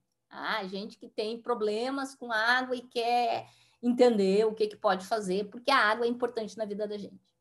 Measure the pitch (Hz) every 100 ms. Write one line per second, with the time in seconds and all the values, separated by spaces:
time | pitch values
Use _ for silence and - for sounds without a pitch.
0 | _ _ _ 139 147 214 190 196 220 -
1 | - - 214 233 240 226 214 214 254 277
2 | 269 - 240 220 226 254 254 247 247 240
3 | 233 240 233 - - _ _ _ 240 240
4 | 247 214 190 196 220 214 214 - 208 185
5 | - 226 190 190 202 240 277 269 214 233
6 | 240 240 233 226 208 220 208 202 214 208
7 | - 190 _ _